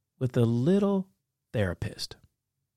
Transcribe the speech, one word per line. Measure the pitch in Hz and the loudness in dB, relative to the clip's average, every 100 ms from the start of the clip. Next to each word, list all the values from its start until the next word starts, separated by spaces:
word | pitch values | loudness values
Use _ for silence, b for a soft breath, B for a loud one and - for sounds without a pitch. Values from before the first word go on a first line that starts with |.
| _ - | _ -6
with | 127 127 | -2 2
a | |
little | 117 117 139 196 202 196 190 _ _ _ _ | 2 2 2 2 2 0 -4 _ _ _ _
therapist, | 120 95 82 104 - - - _ _ _ _ _ | -2 -2 -2 -8 -8 -12 -14 _ _ _ _ _